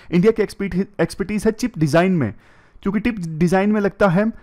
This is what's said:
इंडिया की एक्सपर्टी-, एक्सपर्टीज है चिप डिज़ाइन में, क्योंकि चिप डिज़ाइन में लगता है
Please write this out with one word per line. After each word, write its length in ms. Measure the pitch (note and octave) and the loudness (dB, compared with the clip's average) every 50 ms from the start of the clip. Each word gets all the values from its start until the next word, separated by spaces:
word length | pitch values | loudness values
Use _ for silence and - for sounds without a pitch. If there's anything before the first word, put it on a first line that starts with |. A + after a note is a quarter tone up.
| - - | -8 -2
इंडिया 200 | - F3 F3 A3 | 0 2 4 4
की 120 | A3 A3+ G3+ | 4 2 0
एक्सपर्टी-, 580 | - - - G3+ G3 F3 F3 G3 - - - | -4 -4 -6 -8 -4 -2 -4 -4 -4 -2 -2
एक्सपर्टीज 440 | E3+ E3 - - G3 F#3 G#3 G#3+ - | -4 -2 -2 -6 -6 -6 -4 -2 0
है 60 | A3 | -2
चिप 260 | G#3+ - - A#3+ - - | -2 -2 -4 -6 -2 -2
डिज़ाइन 340 | D#3 D3+ C3+ E3 F3 F#3+ | 0 2 2 2 2 2
में, 220 | F#3 E3+ C3 G#2 G2 - - - - _ _ _ - - | 2 0 0 -2 -4 -8 -16 -20 -20 _ _ _ -18 -10
क्योंकि 180 | - G3+ G3 F#3 | -6 -4 -4 -2
चिप 200 | G3 A#3+ A#3 G#3+ | -2 -2 -4 -4
डिज़ाइन 520 | E3+ E3 D#3+ D3+ F3 F3 F3+ F#3+ G3 G#3 | -6 -8 -2 0 0 2 2 2 2 2
में 100 | G#3+ A3 | 2 0
लगता 260 | G3+ F#3+ - - G3+ G3+ | 0 -2 0 2 2 2
है 240 | D#3+ F#3+ G#3 A3+ - - | 2 2 0 0 -2 -6